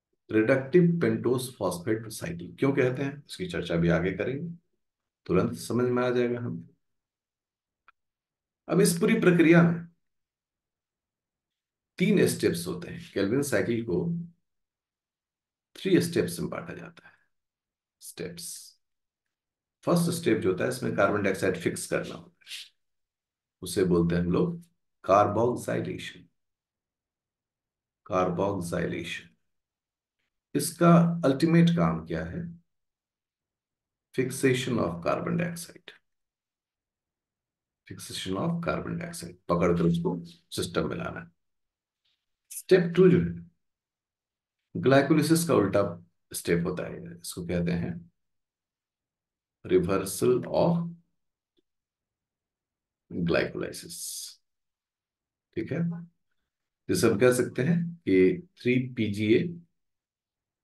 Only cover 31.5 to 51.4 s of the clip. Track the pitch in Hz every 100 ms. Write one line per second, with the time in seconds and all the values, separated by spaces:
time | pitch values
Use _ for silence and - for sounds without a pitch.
31.5 | 170 165 - 82 80 - 80 82 87 -
32.5 | - _ _ _ _ _ _ _ _ _
33.5 | _ _ _ _ _ _ - 127 - 135
34.5 | 127 - 113 87 85 71 69 - 57 -
35.5 | 170 - - - - _ _ _ _ _
36.5 | _ _ _ _ _ _ _ _ _ _
37.5 | _ _ _ - - - - 98 95 170
38.5 | 170 - - - 57 - - - - -
39.5 | 87 - - 85 85 - 85 - - -
40.5 | - 87 85 73 - - - - _ _
41.5 | _ _ _ _ _ _ _ _ _ -
42.5 | - - 185 170 - 185 - 85 - -
43.5 | _ _ _ _ _ _ _ _ _ _
44.5 | _ _ 175 131 135 139 156 147 165 -
45.5 | 113 101 101 101 - - _ _ - -
46.5 | 85 87 85 - 80 85 85 - - 85
47.5 | 87 85 85 87 170 - _ _ _ _
48.5 | _ _ _ _ _ _ _ _ _ _
49.5 | _ - 92 87 95 - - 123 90 -
50.5 | - 165 170 - - _ _ _ _